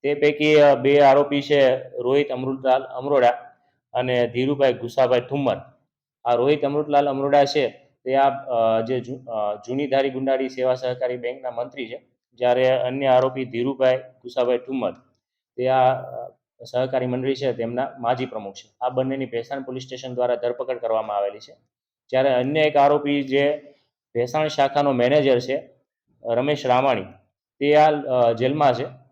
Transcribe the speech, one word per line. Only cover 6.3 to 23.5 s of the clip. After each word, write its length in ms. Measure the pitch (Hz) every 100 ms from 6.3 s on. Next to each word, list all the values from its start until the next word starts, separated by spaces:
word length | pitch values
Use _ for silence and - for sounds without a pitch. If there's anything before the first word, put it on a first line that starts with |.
| 120
રોહિત 300 | 131 147 143
અમૃતલાલ 440 | 147 147 143 143
અમરોડા 360 | 135 139 143 143
છે 220 | 151 120 - _ _
તે 120 | 131 135
આ, 140 | 139
અ, 520 | 135 135 117 113 113
જે 180 | 113 127
જુ-, 320 | 117 131 127
અ, 240 | 110 104 104 113
જૂની 200 | 131 143
ધારી 220 | 135 135
ગુંડાળી 400 | 131 135 131 131
સેવા 260 | 127 127 127
સહકારી 420 | 127 123 127 123
બેંકના 340 | 120 135 127
મંત્રી 380 | 117 131 139 110
છે, 180 | 127 _ _ _
જ્યારે 360 | 120 123 123 127
અન્ય 380 | 131 127 135 135
આરોપી 380 | 127 131 131 127
ધીરુભાઈ 520 | 117 123 135 131 131
ગુસાભાઈ 600 | - _ 123 - 123 123
ઠુમ્મર 360 | 127 135 104 - _ _ _ _ _ -
તે 100 | 127
આ, 260 | 131 127
અ, 380 | 131 - 120 120 _ _ _ 123
સહકારી 340 | 123 127 131 127
મંડળી 300 | 123 131 127
છે 180 | 135
તેમના 340 | 117 117 120 139 -
માજી 260 | 117 127 127
પ્રમુખ 280 | 110 101
છે. 160 | 98 - _
આ 80 | 127
બંનેની 360 | 131 131 135 123
ભેસાણ 380 | 117 120 139
પોલીસ 200 | 131 127
સ્ટેશન 300 | 127 127 131
દ્વારા 220 | 123 123 120
ધરપકડ 420 | 120 120 131 123
કરવામાં 400 | 113 110 110 101
આવેલી 220 | 101 104
છે. 180 | - - _ _ _ _ _
જ્યારે 240 | 131 135
અન્ય 280 | 127 127 151
એક 160 | 151 147
આરોપી 460 | 143 147 147 143
જે 520 | 135 135 143